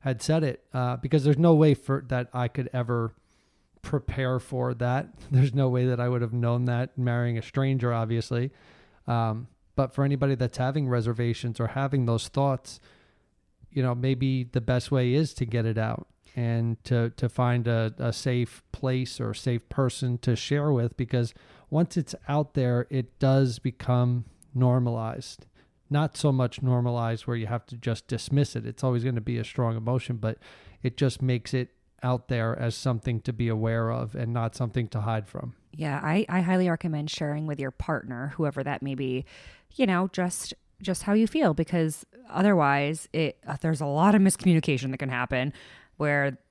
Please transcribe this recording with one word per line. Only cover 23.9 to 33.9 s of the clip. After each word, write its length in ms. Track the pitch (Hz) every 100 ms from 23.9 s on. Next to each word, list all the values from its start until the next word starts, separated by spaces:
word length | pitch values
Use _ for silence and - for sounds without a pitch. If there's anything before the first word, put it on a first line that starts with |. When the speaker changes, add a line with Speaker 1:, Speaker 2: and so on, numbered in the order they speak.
| 123 123 123 117 _ -
Speaker 1:
normalized. 920 | 127 127 123 123 117 113 123 - - - _ _ _ _
Not 280 | 147 151 -
so 140 | 151
much 300 | 131 123 -
normalized 680 | 127 123 120 120 117 113 -
where 100 | 117
you 80 | 107
have 180 | 120 -
to 100 | 120
just 300 | 120 113 -
dismiss 480 | 113 - 139 139 120
it. 100 | 113
It's 180 | 110
always 200 | 131 120
gonna 180 | 123 117
be 160 | 107 120
a 60 | 113
strong 320 | - 117 113
emotion, 400 | 113 127 - 117
but 220 | 110 - - - - -
it 140 | 127 -
just 240 | 139 -
makes 320 | 131 123 -
it 160 | 131 123 _ _ _
out 240 | 127 127 -
there 300 | 120 113 -
as 160 | 117 -
something 460 | 135 117 127 113
to 120 | -
be 140 | 113 117
aware 440 | 110 113 113 113